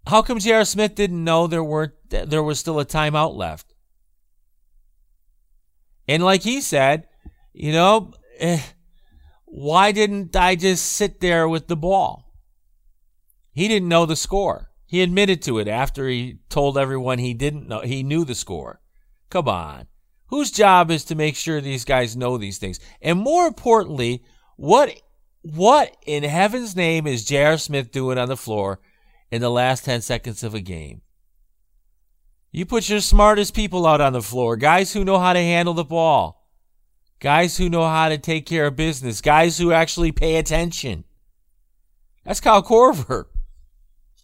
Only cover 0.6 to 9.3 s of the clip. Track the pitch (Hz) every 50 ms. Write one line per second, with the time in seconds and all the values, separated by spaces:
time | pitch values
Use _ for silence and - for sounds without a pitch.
0.6 | 208 - - 196 214 208 208 202 208 190 175 170 165 165 165 165 170 165 170 165
1.6 | 160 151 151 156 156 151 - _ _ - - 107 - 147 151 156 151 151 151 -
2.6 | - 165 160 151 139 - - 156 151 151 151 151 156 160 - - 92 80 78 -
3.6 | - _ _ _ _ _ _ _ _ _ _ _ _ _ _ _ _ _ _ _
4.6 | _ _ _ _ _ _ _ _ _ _ _ _ _ _ _ _ _ _ _ _
5.6 | _ _ _ _ _ _ _ _ - - 143 160 180 190 196 185 - 220 254 277
6.6 | 277 - 160 143 135 135 151 160 160 _ _ _ - - - _ _ _ _ -
7.6 | - 151 156 165 175 196 214 226 185 - - - _ _ - - 156 165 170 156
8.6 | 131 - - _ _ _ _ _ _ _ _ - - -